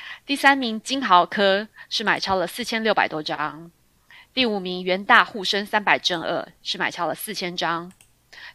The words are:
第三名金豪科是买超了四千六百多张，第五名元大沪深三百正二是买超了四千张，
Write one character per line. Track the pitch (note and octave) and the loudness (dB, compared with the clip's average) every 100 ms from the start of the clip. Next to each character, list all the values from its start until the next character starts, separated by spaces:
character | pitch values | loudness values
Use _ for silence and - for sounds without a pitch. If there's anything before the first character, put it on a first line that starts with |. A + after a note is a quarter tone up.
| - - | -16 -14
第 | - | -6
三 | C#4 C#4 C#4 | 2 4 4
名 | A#3+ A3 | 0 -4
金 | - C4+ | -4 -4
豪 | A#3+ F3+ E3 | 4 6 6
科 | - G3 G3 G#3+ - - | 2 2 2 -2 -14 -8
是 | - | -4
买 | G3+ E3+ | 0 0
超 | - | 0
了 | F#3+ F3 | -2 -2
四 | - | -6
千 | A#3 A3+ | -4 -2
六 | A3 | 2
百 | G3 - | 2 2
多 | D#3 | -2
张， | D#3 D3 D3+ D3+ E3+ _ _ _ _ - - | -6 -6 -6 -8 -18 _ _ _ _ -20 -8
第 | B3+ B3 | -2 0
五 | G#3 | 0
名 | F3+ F3+ | -4 -4
元 | F3+ F#3 | -2 -2
大 | G3+ A3+ | 4 4
沪 | F3+ G#3+ | 4 -2
深 | F#3 G3+ G#3 | -4 -4 -2
三 | G#3+ | -2
百 | G3 C#3 | 2 2
正 | - E3+ | 2 -2
二 | - D#3 - - | -2 -4 -6 -14
是 | - F#3+ | -10 -4
买 | D3+ | -4
超 | - E3 | -2 -4
了 | |
四 | D#3+ - | -6 -8
千 | F#3+ F3+ | -8 -6
张， | F3 E3 E3+ F3 - _ _ _ - - | -4 -2 -4 -6 -18 _ _ _ -20 -18